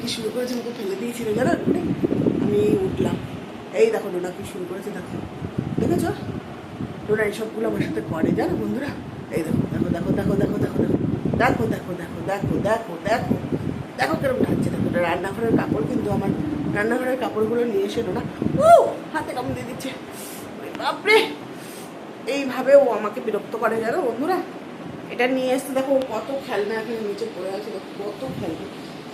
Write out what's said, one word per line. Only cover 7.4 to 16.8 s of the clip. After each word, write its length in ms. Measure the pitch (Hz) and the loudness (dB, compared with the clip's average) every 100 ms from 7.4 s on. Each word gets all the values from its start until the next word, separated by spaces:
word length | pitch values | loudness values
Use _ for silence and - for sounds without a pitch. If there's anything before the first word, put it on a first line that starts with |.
| 220 220 226 | -6 -2 -2
আমার 120 | 202 - | 0 -2
সাথে 140 | 311 - | -2 -4
করে 200 | 160 - 170 | 0 2 2
জানো 140 | 320 349 | 0 0
বন্ধুরা। 280 | 208 214 285 - - - - 160 | -2 -2 -4 -8 -10 -12 -6 -4
এই 60 | 160 | 0
দেখো, 140 | - - | 0 0
দেখো, 140 | 165 175 170 | 0 0 0
দেখো, 140 | 175 - | 0 0
দেখো, 140 | 190 - | 2 2
দেখো, 160 | - - | 2 2
দেখো, 200 | - - - - - - - - | 0 0 2 2 0 0 0 4
দেখো, 220 | 240 - 226 | 4 4 0
দেখো, 180 | - - | 0 -4
দেখো, 0 | 175 | -8
দেখো, 180 | 170 - 165 | -8 -6 -4
দেখো, 240 | 202 - - 196 | -2 0 2 2
দেখো, 260 | 226 220 170 196 | 0 -2 -4 0
দেখো, 260 | 226 - - - - - - - - | 0 2 0 0 -2 -2 -6 -6 -2
দেখো 160 | 277 320 | 0 2
কিরম 180 | 269 254 - | 0 2 2
ঢাকছে, 240 | - - | 2 0
দেখো, 140 | - - | 0 0
এটা 100 | 175 170 | 2 2
রান্নাঘরের 460 | 180 196 208 233 - | 0 -2 0 4 4
কাপড় 240 | - 208 - | 4 0 0
কিন্তু 160 | 233 202 196 | 0 2 0
আমার, 140 | 196 - - - - | 2 0 0 -2 0
রান্নাঘরের 400 | 208 | 0